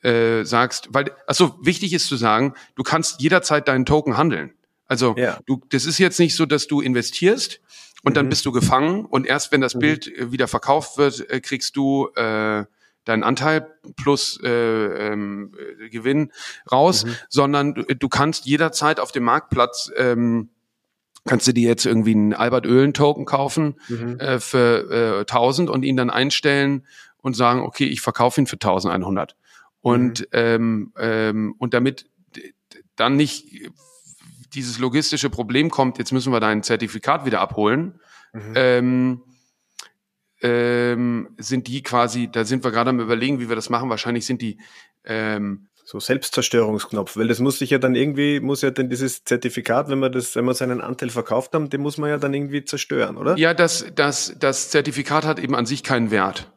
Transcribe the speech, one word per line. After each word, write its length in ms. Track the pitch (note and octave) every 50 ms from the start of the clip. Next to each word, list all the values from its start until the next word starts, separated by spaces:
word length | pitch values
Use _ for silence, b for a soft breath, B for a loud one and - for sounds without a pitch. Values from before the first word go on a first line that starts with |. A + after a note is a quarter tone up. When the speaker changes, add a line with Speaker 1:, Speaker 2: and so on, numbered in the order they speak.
| _
Speaker 1:
äh, 400 | B2 A#2+ A#2 A#2 A2+ A#2 A2+ G#2+
sagst, 460 | - A#2+ A#2+ B2 B2 - - - -
weil, 200 | A2 C3+ C#3+ C#3+ - - - -
ach 60 | C#3+
so, 220 | - F#3 C#3+ - F3
wichtig 320 | D#3 D3+ F3+ - G3+ F#3+ E3
ist 140 | E3+ - -
zu 100 | C#3+ A#2+
sagen, 380 | A#2 A2+ G#2+ A2 C3 C#3 C3 B B B B
du 80 | - B2+
kannst 380 | - - D#3+ D#3+ - - -
jederzeit 480 | C3 D#3 F3+ F3+ F3 - D#3 D3 C#3+ D3
deinen 160 | C3 B2+ C3
Token 320 | - C#3 D3+ D3 D3 A#2 A2
handeln. 340 | D#3 E3+ A#2+ E2 D2+ - _ _ _ _ _ _ _
Also 300 | _ C3+ A#2 B2+ B2 A2 A#2+
Speaker 2:
Ja. 220 | B2 A2+ G2 - -
Speaker 1:
du, 160 | - C3 B2+ - _
das 160 | - C3+ A#2
ist 120 | D#3+ D3+ -
jetzt 220 | F#3 F3 - -
nicht 160 | F3 D3+ C3
so, 100 | - E3
dass 220 | C#3 D3 C#3+ - -
du 140 | D3 D3
investierst 800 | C#3+ B2+ B2+ A#2+ A#2 - - - E3+ F#3 A3+ - - - - - B B B B B B B B _
und 140 | C#3 C#3 D3
dann 80 | C#3+
Speaker 2:
Mhm. 40 | C3
Speaker 1:
bist 140 | C#3 C#3+ -
du 60 | C#3+
gefangen 540 | A#2+ B2 - - B2+ B2+ C#3+ D#3+ F3+ G3+ A3
und 200 | - - C3 C3+
erst 280 | B2 C3 D3 - - -
wenn 80 | C#3
das 140 | C3+ B2 -
Speaker 2:
Mhm. 40 | B2
Speaker 1:
Bild, 280 | C3+ D3+ D#3 D3 - -
äh, 220 | - - A#2+ A#2
wieder 200 | A#2+ C3 B2+ A2+
verkauft 480 | - A2+ - - C#3 D#3 D#3 - - -
wird, 320 | C#3+ C#3 A#2 A#2+ A#2+ -
äh, 100 | - B2+
kriegst 380 | - - C#3 B2+ - - - C#3+
du, 320 | C#3 C3+ C#3 C#3 C#3 - _
äh, 500 | - A#2 A2 A2 A2 G#2+ G#2+ G#2+ G#2+ G2+ - _ _ _ _ _ _ _
deinen 180 | - A2+ A2 -
Anteil 420 | A#2 C3 - C3 D#3 D#3 D#3 D#3 D#3 - _ _ - -
plus, 420 | - C3 C#3+ C#3+ C#3 - - - - -
äh, 60 | B2+ A#2+ A#2+ A#2 A2+ A2+ A2 G#2+ G2+ E2+ C#2 G#2 G#2 G#2+
ähm, 400 | G#2 G#2 G2+ G2+ G2+ G2+ G2 E2 D#2
äh, 300 | C#2+ - - - A2 A2+
Gewinn 460 | A2 A#2 A2 B2+ C#3 D3+ D3+ C#3+ B B B B B B B -
raus, 360 | B2 C3 D3 F3 F#3 - -
Speaker 2:
Mhm. 100 | A#2 A#2+ B B B
Speaker 1:
sondern 440 | - D3 C#3+ C#3 C#3+ C#3+ C#3+ D3 C#3+
du, 100 | - A2+ - C3+
du 140 | B2 C#3 B2+
kannst 360 | - - C#3 D#3 D#3+ - -
jederzeit 540 | B2+ C#3+ D3 E3 D#3+ - - D3+ D3+ D#3+ -
auf 140 | - - -
dem 100 | C3+ A#2+
Marktplatz, 680 | A#2 B2 D3+ - _ - B2+ A#2+ B2 - - - - -
ähm, 540 | - B2+ B2 A#2+ A#2 A#2+ A#2 A#2 A#2 A2 A2+ _ _ _ _ _ _ _ _ _ _ _ _ _ - _
kannst 220 | - - A#2 - C3
du 60 | B2
dir 160 | A#2 A#2 A#2
jetzt 160 | A#2 A#2 -
irgendwie 260 | - A#2 A2+ G#2+ A2
einen 220 | A2 G#2+ G#2 G#2 G#2
Albert 340 | - A2+ A#2+ B2 B2+ - -
Oehlen 260 | A#2+ B2+ C3+ C#3+ C#3+
Token 300 | - D3 D3 D3 D3 C#3+
kaufen, 520 | - - C#3 C#3 C#3 - D#3+ D#3+ D3 C3+ B B B
Speaker 2:
Mhm. 320 | A#2+ A#2 A#2 A#2+ A#2+ B2+
Speaker 1:
äh, 200 | C3 C#3 C3 B2
für, 800 | - - - C3 B2 A#2+ A#2 A2 - - - A#2 A#2 A2+ G#2 G2+
äh, 20 | G#2
tausend 460 | - - A#2+ A#2 B2+ C3+ C3+ F3 -
und 140 | - C3 C3
ihn 120 | C3+ C3+
dann 140 | B2+ B2 A#2+
einstellen 760 | - - C3 C#3 - - - D3+ C#3 C#3 C#3 C#3 C#3+ C3+ B B B B B B B B
und 160 | _ C3 B2+ A2
sagen, 240 | B2 A#2+ B2 B2+
okay, 240 | - - - - C#3+
ich 160 | C3+ D2 -
verkaufe 400 | - - - - A#2 B2 - -
ihn 60 | C#3 -
für 120 | - F#2
tausendeinhundert. 800 | - G#2 F#2 F#2+ F#2 F#2+ E2+ G2 F#2 F#2 G2 F#2+ - - _ b b b b b b b b _ _
Und, 380 | B2 A#2+ B2 B2 B2 A#2 A#2
Speaker 2:
Mhm. 40 | - -
Speaker 1:
ähm, 640 | - A#2 A#2 A#2 A#2 A2+ A#2 A2+ A2+ G#2+ G#2 - _ -
ähm, 580 | - A2+ A2 A2 A2 A2 G#2+ A2 G#2+ G#2 - _
und 160 | B2+ A#2+ A#2
damit 340 | A#2+ B2 C3+ C3+ - - _ _ _ _ _ _
d-, 180 | - - D2+ _ _ _ _ -
d-, 60 | - _ _ _
dann 200 | - A2+ B2 C#3
nicht 540 | C#3 D3+ C#3+ - - - - - - - - - _ _ _ - - _ - - _ - - - - - _ -
dieses 240 | C3+ B2+ A#2+ A#2 A2+
logistische 500 | B2+ B2+ A#2 D3+ D3+ - - C#3 - C#3
Problem 400 | - - A#2+ G#2+ A#2+ C3+ D3+ E3
kommt, 300 | - - C3+ B2+ A#2+ -
jetzt 120 | A#2+ -
müssen 220 | C3 C3 A#2+ C3+ B2+
wir 60 | A#2
dein 240 | A2 G#2+ G#2+ G#2+ G#2
Zertifikat 600 | - A#2+ G#2 A#2 G#2 G2 A2 - - C#3+ C#3+ C#3
wieder 140 | C3 A2 F#2
abholen, 580 | F#2 G2+ - - G#2 G#2 A#2 C#3+ E3 F#3+ - b b b b b b b b
Speaker 2:
Mhm. 200 | A2+ G#2 G#2+ A2
Speaker 1:
ähm, 680 | C3+ C3 B2+ B2 B2 B2 B2 B2+ B2+ B2+ B2+ B2+ B2 - _ _ _ _ _ _ _ _ _ _ B B B B _ _ _ _ _ _ _ _ _
ähm, 960 | - B2 A#2+ A#2+ A#2+ A#2+ A#2+ A#2+ A#2+ A#2+ A#2+ A#2 A#2+ A#2+ A#2+ A#2 - - - -
sind 300 | A2 - C3 B2+ B2+ B2
die 160 | A#2+ C#3 C3
quasi, 460 | - B2 B2 A#2+ A#2+ G#2+ B2 A#2+ -
da 140 | - A#2 A2+
sind 180 | G#2 B2+ C3 B2+
wir 80 | B2+
gerade 180 | A2 A#2 A#2 B2+
am 100 | C3 A#2+
Überlegen, 400 | A#2 A2 A#2 A2+ A#2 C3 C#3+ B2+
wie 100 | A#2+ A2+
wir 60 | A#2
das 140 | A2 A2 -
machen. 200 | A#2+ A#2 B2 C3
Wahrscheinlich 360 | A2+ G#2+ - A#2+ A#2+ A#2+ A2
sind 160 | - B2+ B2
die, 160 | A#2+ A2 G2+ B B B B B B B B _ _
ähm, 640 | - A2 A2 A2 A2 G#2+ G#2 G#2 G2+ G2 G2 - _ _ _ _
Speaker 2:
So 140 | - - G#2
Selbstzerstörungsknopf, 1160 | - - C3 C3+ - - - - B2 - - A#2 A2+ G#2+ G#2+ G#2 - - - G#2+ G2 - - G#2
weil 100 | A2 A2+
das 120 | A#2 A2
muss 200 | B2 C#3 C3 -
sich 120 | C#3 B2+
ja 60 | C#3+ C3+
dann 160 | C3 C3 B2+
irgendwie, 460 | A#2+ C3+ D3+ C#3+ C3+ C#3+ D3 D3 C#3+
muss 220 | C3+ C3 C#3+ C3+
ja 100 | - C3+
dann 180 | B2+ C3 C3+ B2
dieses 360 | B2 B2 C3+ C3 - - _
Zertifikat, 640 | - B2 A#2+ - B2 - - A2+ - A2+ B2+ C#3+ D3
wenn 100 | C#3 C3+
man 140 | C3+ C3 B2+
das, 200 | B2+ A#2+ - -
wenn 120 | - A#2+
wir 80 | B2+ B2+
seinen 260 | B2+ C3+ B2+ B2 A#2+
Anteil 300 | - - B2+ - - B2
verkauft 440 | A#2 A#2+ A#2 - A2 A#2+ B2+ - -
haben, 160 | D#3+ D#3 C#3
den 120 | C#3 C3+
muss 160 | C#3+ D3 C#3+ D3+
man 120 | D3+ D3
ja 80 | D3 D3
dann 160 | C#3+ C#3 C#3
irgendwie 300 | C#3+ C#3+ C#3 C#3 C#3+ C#3
zerstören, 540 | - - C#3+ - - C#3+ C3 A2+ G2 - -
oder? 200 | - C3 E3+ D3+
Speaker 1:
Ja, 160 | D#3 E3 E3+
das, 320 | E3+ F3 E3 E3+ - - - -
das, 400 | - D3 C#3+ C#3 - - - - -
das 300 | - C3+ C3+ - - -
Zertifikat 560 | - D3 C#3+ D3 B2+ C3+ C3+ - C#3+ D#3 D3+
hat 140 | D#3 D#3 C3+
eben 160 | F2 B2 C3+
an 100 | A#2+ A#2+
sich 180 | A2+ C#3+ C3 -
keinen 260 | - C3+ A#2+ A#2 G#2+
Wert 440 | G#2+ G#2 F#2+ F#2+ F#2 - - - _